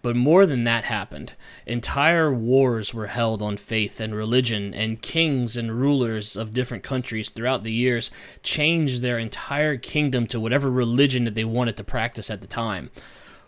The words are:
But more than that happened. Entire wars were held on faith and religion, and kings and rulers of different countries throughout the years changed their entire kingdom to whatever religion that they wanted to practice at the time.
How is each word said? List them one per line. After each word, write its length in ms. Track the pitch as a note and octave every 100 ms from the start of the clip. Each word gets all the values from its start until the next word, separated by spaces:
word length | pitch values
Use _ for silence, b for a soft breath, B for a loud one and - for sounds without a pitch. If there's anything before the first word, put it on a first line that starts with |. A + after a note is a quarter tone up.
But 140 | A#2+ A#2+
more 300 | C3 F3+ F#3+
than 180 | B2+
that 220 | A#2 A#2 -
happened. 480 | A2 F#2 D2+ - - B B -
Entire 680 | A#2+ - C#3 D3+ E3+ D#3
wars 600 | B2+ A2+ C3 C3 A2+ G2+
were 140 | A2+ G#2+
held 340 | B2 A2+ A2
on 160 | G#2 G2+
faith 420 | - A2 G2+ -
and 160 | A2 G#2+
religion, 580 | G#2+ B2 A#2+ G#2+ G2+
and 280 | - A2 A2+
kings 560 | - E3 E3 C3+ A#2+ A#2+
and 200 | A#2 A#2
rulers 600 | C#3 C#3+ A#2+ A2 G#2 -
of 160 | A2
different 320 | A2+ B2+ A2+ -
countries 440 | C3 A#2+ A2 G#2
throughout 360 | - A#2+ A2 A2
the 80 |
years 360 | A2+ B2 A#2+ - B B B
changed 600 | - - D3+ E3+ D3 B2
their 180 | B2 A#2
entire 560 | A2+ - - C#3+ D#3 C3
kingdom 500 | - D3+ D3 B2+ A#2
to 120 | A2+
whatever 320 | A2+ C3+ C#3
religion 540 | B2+ A#2 B2 C#3 B2+ A#2
that 100 | G#2+
they 80 |
wanted 320 | A2 A#2 A#2+ -
to 80 |
practice 460 | G#2 B2 A2+ - -
at 100 | G#2
the 80 | -
time. 440 | - A#2 F#2 C2 B B B B B